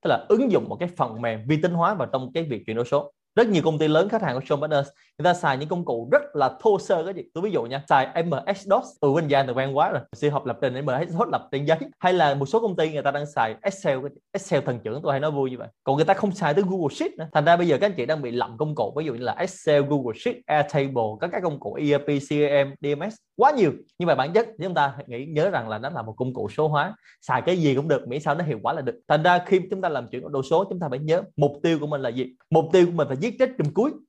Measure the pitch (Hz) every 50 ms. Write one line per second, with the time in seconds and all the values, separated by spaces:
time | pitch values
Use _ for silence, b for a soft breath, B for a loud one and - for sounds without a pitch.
0 | _ 175 131 113 - - - 226 277 254 190 - 113 110 113 - 170 175 180 -
1 | 143 120 110 113 120 117 113 110 110 123 156 151 151 180 175 170 170 180 214 190
2 | 131 117 - 131 131 123 - 165 165 151 123 104 87 - 110 113 120 120 - 143
3 | 147 - _ _ _ _ _ 202 233 226 208 165 143 156 156 147 156 156 156 156
4 | 185 208 233 220 196 151 123 127 135 - 151 139 147 156 156 143 139 - b b
5 | b b b _ 147 175 175 175 - 156 135 131 147 156 185 175 170 147 127 117
6 | 117 120 233 285 - - - 151 139 127 131 - - 220 202 190 - - 202 170
7 | 160 185 196 170 127 _ _ 165 175 214 185 143 117 117 131 139 143 - 160 139
8 | 131 135 - - 165 175 160 131 - - 202 196 - 196 190 240 247 - - _
9 | - 143 139 160 165 147 143 139 139 127 123 127 131 135 139 139 156 190 190 139
10 | - _ - - - 147 143 139 - 127 117 - - 131 123 127 143 147 127 131
11 | 165 - 170 165 233 - - 127 - - - 135 143 143 160 160 277 - - _
12 | - 180 185 180 160 147 139 139 139 139 - 226 233 214 185 180 160 160 156 147
13 | 131 143 143 147 147 147 - 135 117 110 110 - - 196 190 - - 170 139 131
14 | 131 143 139 - _ _ _ 202 - - 180 143 135 - 127 117 - 107 110 143
15 | 180 151 139 135 143 156 151 139 135 131 127 120 113 113 _ _ _ - 139 143
16 | 160 160 196 196 - 202 180 - 185 151 147 185 202 180 190 190 165 139 - -
17 | 302 392 - - 160 160 - 156 147 165 170 175 180 175 147 123 196 208 190 175
18 | 120 117 156 156 139 120 117 123 120 - 117 113 147 156 151 123 113 - 123 143
19 | 160 156 120 117 123 120 107 - 165 185 - - - 160 147 147 139 135 147 143
20 | 131 120 107 - - - - - _ - 151 151 143 147 - 151 139 135 135 123
21 | 113 107 110 107 - 180 175 - 180 175 151 135 - - - 143 151 147 143 139
22 | 143 - 147 143 139 - 156 147 147 143 143 143 139 139 139 - - 143 147 139
23 | 165 208 220 - _ _ _ - 226 277 302 262 202 151 123 - - _ _ _
24 | 175 170 151 123 131 147 175 214 233 226 - - 156 190 180 165 143 139 127 123
25 | 139 - 120 120 135 156 165 147 156 202 185 143 113 110 107 107 117 139 175 135
26 | 113 110 110 - 131 131 127 - 101 101 - - 151 156 151 147 147 185 220 b
27 | b b b b _ - 127 127 120 165 180 185 165 143 135 127 147 165 147 127
28 | - 120 120 147 147 160 143 160 175 151 139 110 92 120 147 165 127 123 117 -
29 | _ - 151 151 156 180 175 180 175 - 202 190 180 190 208 190 185 175 151 131
30 | 120 107 - 123 131 - 143 139 135 - 165 165 196 196 185 180 175 147 123 135
31 | 151 151 160 180 202 - _ - 143 143 147 - - 170 165 151 143 151 151 139
32 | 131 123 117 127 127 127 - _ _ _ 160 160 156 160 160 185 175 175 175 165
33 | 147 123 135 131 165 240 240 - 262 254 254 - 180 143 - 180 226 294 302 -
34 | _